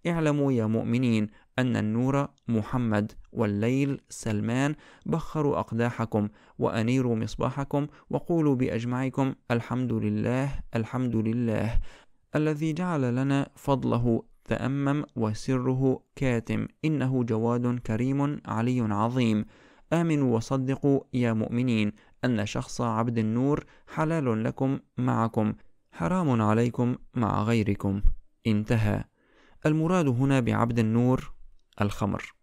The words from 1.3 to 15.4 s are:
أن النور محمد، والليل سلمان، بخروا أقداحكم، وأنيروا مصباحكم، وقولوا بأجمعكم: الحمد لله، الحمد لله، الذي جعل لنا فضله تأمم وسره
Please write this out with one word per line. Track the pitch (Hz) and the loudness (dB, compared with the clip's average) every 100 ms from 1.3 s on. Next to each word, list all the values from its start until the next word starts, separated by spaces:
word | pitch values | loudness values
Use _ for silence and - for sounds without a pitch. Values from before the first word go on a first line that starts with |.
| - _ - | -6 _ -2
أن | 127 107 | 0 0
النور | 107 113 127 139 143 _ - | 0 0 2 0 -2 _ -2
محمد، | 113 104 127 120 104 107 - - | -2 0 -2 0 0 -2 -8 -12
والليل | - 107 101 113 131 139 139 _ | -4 -2 0 0 0 0 -4 _
سلمان، | - 117 107 110 127 139 156 - - - | -10 -4 -2 -2 0 -2 -4 -14 -14 -4
بخروا | 160 - 156 147 82 | -4 -4 -2 0 0
أقداحكم، | 104 113 120 117 117 107 104 - - - | -2 -2 -2 -2 -2 0 -2 -6 -20 -4
وأنيروا | 120 113 113 131 123 110 | -2 0 2 2 2 -2
مصباحكم، | 110 - 131 135 139 143 147 - _ | -4 -4 -4 -4 -4 -4 -4 -10 _
وقولوا | 147 - 170 151 | -6 -2 0 2
بأجمعكم: | 127 127 113 120 123 135 127 135 - - | 2 0 -2 -4 -2 -2 -2 -2 -4 -2
الحمد | 120 - 123 123 | -2 -2 -4 -2
لله، | 113 107 104 107 127 139 135 - 117 | -2 0 0 0 0 -2 -4 -4 -4
الحمد | 110 123 123 113 | -2 -2 -2 0
لله، | 110 117 117 104 107 120 - - - _ _ 151 | 0 0 0 0 2 0 0 -12 -20 _ _ -2
الذي | 151 151 160 | 0 0 -4
جعل | 156 180 160 123 123 | -2 -2 0 0 0
لنا | 135 139 131 | 0 0 -2
فضله | - - 135 123 117 120 113 - - | -6 -2 0 2 0 2 0 -2 -20
تأمم | - 113 123 139 139 147 - - | -4 -2 -2 -2 0 0 -4 -4
وسره | 110 107 | -2 -2